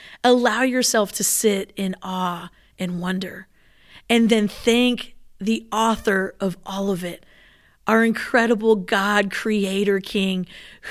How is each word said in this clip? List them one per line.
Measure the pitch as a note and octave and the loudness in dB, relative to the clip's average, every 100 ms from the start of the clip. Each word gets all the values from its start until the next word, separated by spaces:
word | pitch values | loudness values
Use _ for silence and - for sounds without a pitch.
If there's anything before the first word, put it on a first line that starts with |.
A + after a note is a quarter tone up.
| - - | -20 0
Allow | B3 B3 A#3+ A3 | 4 4 4 2
yourself | C4 B3+ B3 A3+ G3 | 0 0 2 2 0
to | - | -2
sit | G3 - G#3+ G3 G3+ - | -2 0 0 0 -4 -6
in | F#3+ F#3 | -6 -6
awe | F#3+ F#3 F3+ F3 F3+ _ _ - | -8 -4 -4 -6 -12 _ _ -8
and | F3+ F3 | -6 -4
wonder, | F3+ F#3 F#3 F#3+ - _ _ _ - - - | -4 -4 -6 -12 -20 _ _ _ -20 -10 0
and | A#3 A3+ | 4 4
then | A3+ G#3 | 4 2
thank | - A#3+ A#3 B3 A#3+ - - - - | 0 2 2 2 0 -8 -18 -20 -8
the | G3 A3 - | -4 -4 -2
author | G#3+ A3+ A3 A3 F#3+ F#3+ - | 0 0 0 0 0 -2 -4
of | G3 - | -4 -4
all | - G3 G3 | -8 -6 -2
of | F3 | -4
it, | F3 E3+ - _ _ _ _ _ - | -6 -12 -18 _ _ _ _ _ 0
our | A3+ A3+ | 2 2
incredible | - - - A#3 A3 A3 A3 | 0 0 2 2 2 2 2
God, | F3+ G3+ G3+ G#3 G3+ | 2 0 2 0 0
creator, | - A3 G#3+ F#3+ G3 G3+ G3 | -2 -2 0 0 0 0 0
king, | - G#3 F#3+ F#3 F3+ - - - - | -2 -2 0 -2 -6 -12 -20 -18 -2